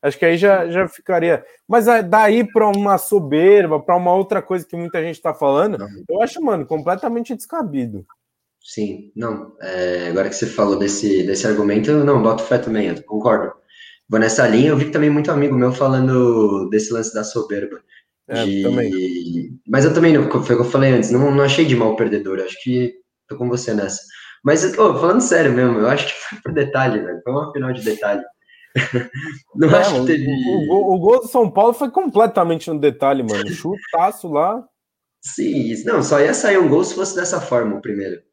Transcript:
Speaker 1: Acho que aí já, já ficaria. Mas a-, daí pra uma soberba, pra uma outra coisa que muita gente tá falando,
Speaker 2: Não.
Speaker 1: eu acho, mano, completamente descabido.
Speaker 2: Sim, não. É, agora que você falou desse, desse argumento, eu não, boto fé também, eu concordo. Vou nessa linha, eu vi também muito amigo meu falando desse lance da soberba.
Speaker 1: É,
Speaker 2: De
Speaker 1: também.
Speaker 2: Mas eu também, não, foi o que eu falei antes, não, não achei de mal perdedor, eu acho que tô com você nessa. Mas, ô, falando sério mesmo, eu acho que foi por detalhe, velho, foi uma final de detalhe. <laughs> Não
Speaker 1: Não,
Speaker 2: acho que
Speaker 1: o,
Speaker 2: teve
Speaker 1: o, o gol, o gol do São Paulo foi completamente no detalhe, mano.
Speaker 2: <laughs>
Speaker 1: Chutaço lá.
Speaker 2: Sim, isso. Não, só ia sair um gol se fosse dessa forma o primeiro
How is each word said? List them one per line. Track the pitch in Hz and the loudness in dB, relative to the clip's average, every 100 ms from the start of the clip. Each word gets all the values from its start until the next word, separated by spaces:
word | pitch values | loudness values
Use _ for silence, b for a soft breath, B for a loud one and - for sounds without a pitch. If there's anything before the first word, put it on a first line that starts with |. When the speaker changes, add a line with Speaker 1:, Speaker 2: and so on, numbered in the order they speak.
Speaker 1:
Acho | 143 - | -4 0
que | |
aí | 170 170 | 2 4
já, | 202 190 170 | 4 4 2
já | 175 180 | -2 -4
ficaria. | - - 175 170 143 b b - | -6 -2 0 2 0 b b 0
Mas | 233 220 | 2 4
a-, | 233 | 2
daí | 180 214 208 226 | 4 4 4 4
pra | 226 226 214 | 2 2 2
uma | 202 202 185 | 2 2 0
soberba, | - 202 143 151 185 208 175 151 | 2 -2 2 4 6 6 6 0
pra | - | 0
uma | 180 180 | 0 2
outra | 185 190 196 | 0 0 -4
coisa | - 185 - | -4 -6 -6
que | |
muita | 170 170 170 | -10 -6 -4
gente | 160 156 | -6 -4
tá | 165 | -6
falando, | 151 143 139 202 170 | 0 0 2 0 -2
Speaker 2:
Não. | 101 101 - | -10 -14 -6
Speaker 1:
eu | 180 | -2
acho, | 233 381 | -2 -2
mano, | 294 185 | -2 -2
completamente | 135 160 143 196 262 233 233 | -4 -4 -4 -4 -4 -6 -8
descabido. | 233 - 330 220 139 120 101 - _ _ _ _ _ | -10 -8 -8 -6 -6 -6 -10 -16 _ _ _ _ _
Speaker 2:
Sim, | - - 104 92 - | -14 -8 -8 -8 -14
não. | 107 117 107 - _ | -10 -8 -8 -14 _
É, | 92 92 90 90 87 | -10 -4 -4 -4 -2
agora | 90 98 | -2 -2
que | |
você | - | -4
falou | 110 - 104 95 | -6 -2 0 0
desse, | 101 98 104 95 | -2 -2 0 0
desse | 90 98 110 | 0 -2 -2
argumento, | 107 104 107 110 | 0 0 0 2
eu | 151 | 2
não, | 143 131 | 2 2
boto | 110 113 | 2 0
fé | - 123 | 0 -2
também, | 120 107 92 | 0 -4 -4
eu | 85 | -6
concordo. | - 107 117 110 - - B B B B _ | -8 -2 0 0 -2 -10 B B B B _
Vou | 110 | 0
nessa | 110 - 120 | 0 2 4
linha, | 110 151 | 4 4
eu | 139 | 2
vi | 147 | 0
também | 151 151 | 0 2
muito | 147 147 | 2 0
amigo | 147 143 | 0 0
meu | 127 123 | 2 0
falando | 123 135 131 131 127 123 113 104 98 95 | 0 0 2 2 4 2 4 2 0 -2
desse | 107 107 | -2 -2
lance | 117 110 | -6 -6
da | 110 | -8
soberba. | 107 117 107 101 101 95 _ b b _ - | -6 -8 -6 -8 -8 -14 _ b b _ -8
Speaker 1:
É, | 113 | -4
Speaker 2:
De | 104 98 | -2 -2
Speaker 1:
também. | 95 95 95 92 92 87 85 85 87 - - | 0 0 -2 -4 -4 -6 -6 -8 -8 -14 0
Speaker 2:
Mas | 127 | 2
eu | 156 | 4
também, | 165 165 | 4 4
não, | 147 - 123 | 4 2 -2
foi | - | 0
o | 120 | 0
que | |
eu | 120 | 2
falei | 139 135 | 2 4
antes, | 123 107 | 4 2
não, | 123 143 | 2 2
não | 139 | 4
achei | 139 135 | 2 2
de | 156 | 2
mal | 123 110 | 2 0
perdedor, | 110 113 101 98 95 | 0 -2 -2 -4 -6
eu | |
acho | 92 - | -8 -8
que | 131 123 123 - _ _ _ | -4 -2 -2 -6 _ _ _
tô | 110 | -8
com | 123 | -4
você | 123 - | -4 -2
nessa. | 107 98 95 - B B B | -4 -4 -8 -14 B B B
Mas, | 143 156 185 - | 0 2 0 2
ô, | 208 - | 2 4
falando | 170 202 | 2 2
sério | - 170 143 | 2 2 2
mesmo, | 120 127 113 | 2 2 2
eu | 113 | 0
acho | 143 - | 0 -4
que | |
foi | - - 208 | -10 -14 -14
por | - | -6
detalhe, | 156 139 131 127 107 | -4 -2 0 -2 -2
velho, | 87 85 | -6 -10
foi | 123 | -6
uma | 139 151 | -6 -6
final | 143 127 | -8 -6
de | 123 | -6
detalhe. | 107 107 104 101 - _ b b b | -6 -4 -4 -4 -8 _ b b b
<laughs> | 131 - 123 - 135 156 135 _ | -6 -2 -4 -6 -14 -14 -16 _
Não | - 156 | 0 4
Speaker 1:
Não, | - | 4
Speaker 2:
acho | - | 4
que | 131 | 0
Speaker 1:
o, | |
Speaker 2:
teve | 131 151 135 | 0 0 0
Speaker 1:
o, | 139 123 113 | -2 -2 -2
o | 151 | 0
gol, | 190 196 | 0 2
o | 185 | 2
gol | 185 247 | 4 2
do | 226 | 2
São | 262 214 | 0 0
Paulo | 190 226 | 2 2
foi | 240 269 | 2 -4
completamente | 370 359 208 226 226 170 165 175 | -2 0 2 2 2 0 -2 -4
no | 156 | 0
detalhe, | 147 - 139 135 | 0 2 0 0
mano. | 113 101 104 | -2 -4 -6
Speaker 2:
<laughs> | |
Speaker 1:
Chutaço | 85 160 196 - 165 185 - 175 | -8 -8 -10 -6 0 0 0 -4
lá. | 147 175 233 247 _ _ _ _ _ | -2 0 -4 -12 _ _ _ _ _
Speaker 2:
Sim, | - - - 277 117 | -14 -6 -4 -2 -4
isso. | 226 - | -6 -2
Não, | 226 | -2
só | - 147 | 2 2
ia | 147 | 2
sair | - 220 190 | 0 2 2
um | 160 | 4
gol | 151 | 2
se | 185 | 0
fosse | 180 190 | -4 -6
dessa | 180 175 180 | -6 -6 -6
forma | - 123 110 95 | -2 -2 -2 -6
o | |
primeiro | 110 101 95 87 _ | -8 -8 -8 -12 _